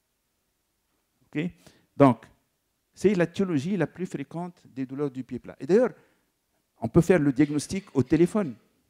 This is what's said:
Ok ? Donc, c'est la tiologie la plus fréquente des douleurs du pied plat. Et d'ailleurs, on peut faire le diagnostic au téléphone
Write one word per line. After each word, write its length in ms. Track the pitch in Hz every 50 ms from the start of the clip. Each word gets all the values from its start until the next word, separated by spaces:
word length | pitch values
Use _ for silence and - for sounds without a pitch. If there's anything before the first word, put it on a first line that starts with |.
| _ _ _ _ _ _ _ _ _ _ _ _ _ _ _ _ _ _ _ _ _ _ _ _ _
Ok ? 160 | _ - 151 170 175 - _ _ - _ _ _ _ _
Donc, 300 | - 139 131 117 - - - _ _ _ _ _ _ _ _ _ _ _ _
c'est 220 | _ - - 196 214
la 120 | 170 165
tiologie 520 | 170 - - 196 180 165 135 135 185 214 170
la 80 | 147
plus 180 | - - - 185
fréquente 640 | - - 143 139 - - 165 180 180 - _ _
des 180 | 110 107 131 135
douleurs 260 | 127 135 139 147 139
du 140 | 123 131 117
pied 140 | - 123 113
plat. 180 | - 90 - -
Et 80 | -
d'ailleurs, 280 | 139 185 233 254 - - _ _ _ _ _ _ _ _ _ _ _ _ _ _ _ _
on 120 | - 113 113
peut 120 | - 165
faire 180 | 165 - 185 165
le 140 | 143 143
diagnostic 520 | 123 123 156 147 151 143 - - 190 190 - - -
au 80 | 139
téléphone 520 | 127 - 160 151 175 170 - 214 196 135 107 _ _ _ _ _ _